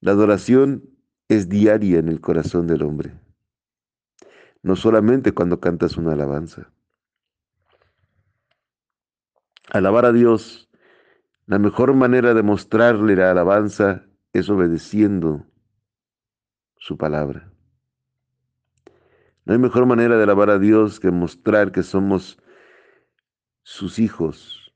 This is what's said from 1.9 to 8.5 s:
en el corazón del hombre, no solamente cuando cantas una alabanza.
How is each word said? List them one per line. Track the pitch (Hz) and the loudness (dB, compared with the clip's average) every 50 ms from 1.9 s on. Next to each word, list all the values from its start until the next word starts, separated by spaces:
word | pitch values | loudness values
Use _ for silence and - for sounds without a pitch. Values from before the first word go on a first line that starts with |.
| 87 82 | 0 0
en | 80 82 | 0 -2
el | 80 73 | -4 -6
corazón | - - 82 80 76 - - 87 85 | -4 -4 -4 -4 -4 -4 -4 -4 -2
del | 82 82 76 76 | -2 -2 -2 -2
hombre, | 76 76 73 73 76 - - _ _ _ _ _ _ _ _ _ _ _ _ _ _ _ _ _ _ _ _ - _ _ _ _ _ _ _ _ | -6 -6 -8 -10 -12 -14 -20 _ _ _ _ _ _ _ _ _ _ _ _ _ _ _ _ _ _ _ _ -20 _ _ _ _ _ _ _ _
no | 90 92 | -4 -4
solamente | 90 - 113 113 110 104 110 123 135 131 - 92 | 0 0 2 2 2 2 2 0 2 0 -2 -2
cuando | - 90 90 87 85 | -2 -2 -2 -2 -2
cantas | - 90 85 82 87 82 78 | -4 -4 -4 -2 -4 -4 -4
una | - 82 82 78 | -6 -6 -6 -4
alabanza. | 73 73 69 69 73 82 82 - - - _ _ _ _ _ _ _ _ _ _ _ _ _ _ _ _ _ _ _ _ _ _ _ _ _ _ _ _ _ _ _ _ _ _ _ _ _ | -4 -4 -6 -6 -8 -10 -12 -16 -20 -20 _ _ _ _ _ _ _ _ _ _ _ _ _ _ _ _ _ _ _ _ _ _ _ _ _ _ _ _ _ _ _ _ _ _ _ _ _